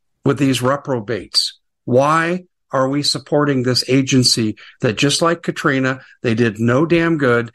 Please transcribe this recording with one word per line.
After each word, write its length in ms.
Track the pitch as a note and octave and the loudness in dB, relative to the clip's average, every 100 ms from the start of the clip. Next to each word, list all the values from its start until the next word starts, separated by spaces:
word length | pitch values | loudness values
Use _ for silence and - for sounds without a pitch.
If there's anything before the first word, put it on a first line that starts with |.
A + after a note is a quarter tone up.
| _ _ - | _ _ -2
with 140 | B2+ | 0
these 240 | C#3 B2 | 0 0
reprobates? 960 | B2 C#3 - B2+ G#2 A2 E2+ - - - _ _ - | 0 -2 -2 -6 -4 -8 -6 -6 -6 -8 _ _ -2
Why 600 | B2 C#3+ D#3+ E3 F3+ F3+ _ _ | 2 2 2 0 -4 -8 _ _
are 160 | C#3 C3 | -2 -2
we 140 | C#3+ | -2
supporting 600 | C#3+ C#3+ - D3 D3 C3+ | -2 -4 -2 0 0 0
this 220 | B2 B2 - | 0 -2 0
agency 720 | C3 C3 C3+ A#2+ - A2 G#2 - - | 0 2 2 2 2 0 -4 -12 -6
that, 160 | B2+ G#2 | -4 0
just 240 | C#3 C#3+ | -2 0
like 220 | E3+ E3+ | 0 -2
Katrina, 580 | - D#3+ E3 C3+ C3 C3 - _ | -6 -4 -2 0 -2 -4 -10 _
they 120 | B2 A2+ | -2 0
did 240 | A#2 G#2 | 0 0
no 280 | A#2 B2+ E3 | 0 2 2
damn 320 | E3+ E3 E3 | 2 2 0
good, 340 | C3+ A#2+ A#2 | 2 0 -2